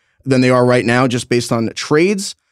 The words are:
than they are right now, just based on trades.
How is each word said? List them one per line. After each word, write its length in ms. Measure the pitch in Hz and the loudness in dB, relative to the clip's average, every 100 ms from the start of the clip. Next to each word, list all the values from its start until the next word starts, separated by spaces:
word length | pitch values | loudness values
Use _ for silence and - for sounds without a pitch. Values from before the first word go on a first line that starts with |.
| _ _ 131 | _ _ -2
than 160 | 131 | 0
they 80 | 127 | 2
are 160 | 127 123 | 4 4
right 180 | 123 104 | 2 2
now, 220 | 123 131 | 0 0
just 220 | 120 - | -2 -2
based 220 | 120 - | -2 -2
on 180 | 117 113 - | -4 -4 -6
trades. 600 | - 151 185 196 202 - _ | -2 0 2 -2 -6 -14 _